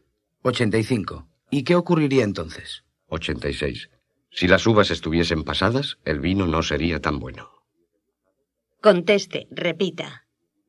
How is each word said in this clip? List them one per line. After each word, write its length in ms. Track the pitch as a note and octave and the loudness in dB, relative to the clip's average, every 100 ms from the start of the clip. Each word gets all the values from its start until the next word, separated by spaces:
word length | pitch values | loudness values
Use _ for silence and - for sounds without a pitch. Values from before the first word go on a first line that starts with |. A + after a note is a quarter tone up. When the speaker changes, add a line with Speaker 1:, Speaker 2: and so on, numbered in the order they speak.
| _ _ _ _ | _ _ _ _
Speaker 1:
Ochenta 340 | B2+ A#2+ A2 A2 | -4 -2 0 0
y 80 | |
cinco. 440 | G#2+ A#2 - D#2+ - _ - | 0 -2 -4 -10 -16 _ -6
¿Y 140 | C#3+ | -4
qué 100 | B2+ F3 | 2 2
ocurriría 480 | F3 D#3+ D3 C3 | 2 2 2 2
entonces? 600 | G#2+ F#2 E2 - - - _ _ - | 0 -2 -8 -12 -16 -18 _ _ -10
Speaker 2:
Ochenta 420 | D#2+ D#2+ C#2 D2 | -8 -6 -4 -4
y 60 | |
seis. 360 | C#2 D2 B1 - _ _ _ _ | -4 -4 -6 -14 _ _ _ _
Si 180 | - F2+ | 0 6
las 180 | F#2 A2+ | 6 6
uvas 240 | G#2+ F#2+ | 4 4
estuviesen 540 | D#2 E2 E2 E2 E2 | 2 0 0 0 -2
pasadas, 540 | D2+ D2 F#2+ C3 C#3+ - | -4 0 0 0 -4 -8
el 140 | - D2+ | -6 -2
vino 280 | E2+ G2 F2 | 0 0 0
no 160 | D#2+ | 0
sería 380 | E2 D2 E2+ D#2 | 0 -2 -2 -2
tan 200 | D#2+ C#2 | -4 -4
bueno. 300 | B1+ - - _ _ _ _ _ _ _ _ _ _ _ _ _ | -8 -14 -20 _ _ _ _ _ _ _ _ _ _ _ _ _
Speaker 3:
Conteste, 640 | G#3+ F3+ E3+ G3+ - F3 - | 4 4 4 0 0 -10 -10
repita. 760 | D#3 E3+ E3 F#3 E3 D3 - _ _ _ _ | -6 -4 -2 -4 -4 -12 -14 _ _ _ _